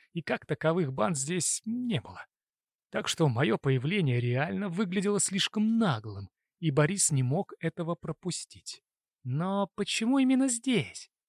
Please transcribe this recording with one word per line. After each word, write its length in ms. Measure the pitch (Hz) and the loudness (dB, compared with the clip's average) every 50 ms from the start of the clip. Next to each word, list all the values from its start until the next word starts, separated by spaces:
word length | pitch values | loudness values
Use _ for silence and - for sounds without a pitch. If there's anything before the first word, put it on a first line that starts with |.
| _ _ _ 170 | _ _ _ -8
и 40 | - | -4
как 240 | - - - - | -4 -4 -4 -2
таковых 460 | - 151 - - 156 160 185 170 131 131 | -6 -6 0 0 2 2 2 0 0 0
банд 240 | 147 214 202 165 | 0 0 0 0
здесь 460 | 135 135 147 180 180 - - - - - | -2 -2 -2 -2 -2 0 0 -2 -2 -4
не 360 | 220 233 247 254 240 208 123 | -4 -4 -4 -2 -2 -2 -2
было. 260 | - - - - - - _ _ _ _ _ _ _ _ _ _ _ _ | -4 -6 -14 -16 -18 -20 _ _ _ _ _ _ _ _ _ _ _ _
Так 160 | - - - | -6 -4 -4
что 220 | - - - 165 143 | -4 0 2 2 2
мое 280 | 113 117 147 208 220 | 4 2 2 2 2
появление 640 | - - 139 135 127 120 151 202 208 170 135 120 123 | 2 2 0 0 2 0 0 0 2 2 2 2 2
реально 480 | 120 120 120 127 147 180 196 190 202 196 | 2 0 0 0 0 -2 -2 -4 -4 -4
выглядело 520 | 165 185 226 175 180 208 185 208 208 196 | -2 -2 -2 0 0 0 0 2 2 0
слишком 580 | - - 190 196 - - - 220 214 220 226 226 | 0 0 0 -2 -2 -2 0 0 2 2 2 2
наглым, 500 | 226 185 127 110 110 110 101 101 98 - _ _ _ _ _ _ | 2 2 2 0 -4 -8 -10 -10 -12 -12 _ _ _ _ _ _
и 140 | 170 160 135 | -2 0 2
Борис 400 | 151 151 151 202 190 - - 147 | 4 2 2 2 0 0 2 2
не 100 | 131 127 | 2 2
мог 300 | 123 139 185 - - - - | 2 0 0 -2 -4 -8 -6
этого 340 | - 165 - - 165 165 170 | -6 -6 -4 -4 -6 -6 -6
пропустить. 880 | - - 160 156 - - 180 160 - - - - - - - - - _ _ _ _ _ _ _ _ _ | -6 -6 -10 -10 -8 -6 -6 -6 -6 -10 -14 -18 -20 -18 -18 -18 -18 _ _ _ _ _ _ _ _ _
«Но 480 | 123 127 147 175 190 196 202 202 - - | -4 -4 -2 -2 -2 0 -2 -2 -2 -2
почему 420 | - 202 - - - 226 233 269 277 | -6 -4 -4 -2 -2 0 2 4 4
именно 300 | 262 254 262 254 269 269 | 4 4 4 4 4 2
здесь? 600 | 233 233 - 269 247 185 123 - - - - - _ _ _ | 0 -2 0 2 2 2 0 -2 -8 -16 -18 -20 _ _ _